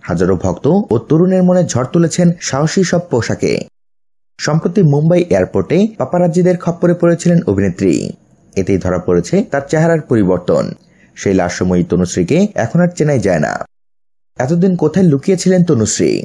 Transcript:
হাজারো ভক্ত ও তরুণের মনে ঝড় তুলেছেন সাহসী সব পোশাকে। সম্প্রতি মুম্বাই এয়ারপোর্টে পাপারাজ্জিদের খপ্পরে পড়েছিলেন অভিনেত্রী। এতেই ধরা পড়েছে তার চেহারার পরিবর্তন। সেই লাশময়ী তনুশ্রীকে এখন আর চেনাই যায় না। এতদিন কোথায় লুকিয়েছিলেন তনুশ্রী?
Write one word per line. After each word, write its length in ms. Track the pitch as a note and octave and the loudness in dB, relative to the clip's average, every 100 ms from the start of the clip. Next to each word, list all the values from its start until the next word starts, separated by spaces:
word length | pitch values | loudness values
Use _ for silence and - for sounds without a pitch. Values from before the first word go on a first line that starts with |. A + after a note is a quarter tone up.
হাজারো 300 | - F2 F2+ F#2 | -6 -2 0 0
ভক্ত 220 | F#2 F2 C3+ F#3 G#3 | -2 -2 0 0 0
ও 20 | A#2 - | -2 0
তরুণের 340 | D#3+ F#3 F#3 F3+ | 0 2 2 2
মনে 140 | F3+ E3+ | 2 0
ঝড় 160 | B2 C3 | -2 -2
তুলেছেন 360 | F3 E3 - F3 E3+ - | 0 0 2 0 0 -4
সাহসী 340 | C3 D#3 - F3+ | -2 -2 0 0
সব 120 | F3 F3 | -2 -2
পোশাকে। 440 | B2 G#2 G#2 G2+ - - _ _ _ _ _ _ - | -4 -2 -4 -2 -4 -6 _ _ _ _ _ _ -10
সম্প্রতি 420 | - D#3 G3 F3 E3 | -2 -2 0 2 2
মুম্বাই 300 | C#3 D#3+ F3 E3+ | 2 2 2 2
এয়ারপোর্টে 460 | G2 F#2 G2+ F2+ F3 A3 - | 0 0 -2 0 0 0 -2
পাপারাজ্জিদের 600 | C3 F3 F3+ E3 F3 F3 | -4 0 0 2 2 0
খপ্পরে 320 | F3 E3+ F3+ F3 | -2 -2 0 2
পড়েছিলেন 380 | E3+ E3 F3 E3+ - | 0 2 2 2 2
অভিনেত্রী। 420 | G2 G2 E2+ G2 C2 G1+ - _ _ _ | 0 0 0 0 0 -2 -12 _ _ _
এতেই 260 | - F#2 G2 | -6 -2 -2
ধরা 160 | F2+ F2+ F2+ | 0 -4 0
পড়েছে 300 | F2 E2+ F#3 - | 0 0 -2 -2
তার 120 | C#3 C#3 | -6 -2
চেহারার 320 | D#3 E3 E3 - | 0 2 0 0
পরিবর্তন। 560 | A#2 F#2 F2+ - D#2+ - - _ _ _ - | 0 2 0 0 -2 -2 -10 _ _ _ -6
সেই 180 | G2+ F#2+ | -2 0
লাশময়ী 440 | F2 - F2+ F2+ F2 | 0 -2 0 0 0
তনুশ্রীকে 480 | F2 F2+ - E2+ D#3 G3+ | -2 -2 -2 0 0 0
এখন 240 | - A#2 E3 | -2 -2 0
আর 60 | F3 F3 | 0 0
চেনাই 240 | D3+ C#3 G2 | 0 0 0
যায় 160 | E2+ C2 | 0 -2
না। 60 | - - _ _ _ _ _ _ - | -6 -12 _ _ _ _ _ _ -6
এতদিন 340 | B2+ E3+ F#3+ F3 | -2 0 0 0
কোথায় 240 | D#3 F3+ F#3 | 0 2 2
লুকিয়েছিলেন 480 | C#3 - F#3 - F#3 F3 | 2 0 0 2 2 2
তনুশ্রী? 440 | B2+ G#2+ - D#2+ G1+ | 2 0 0 0 -2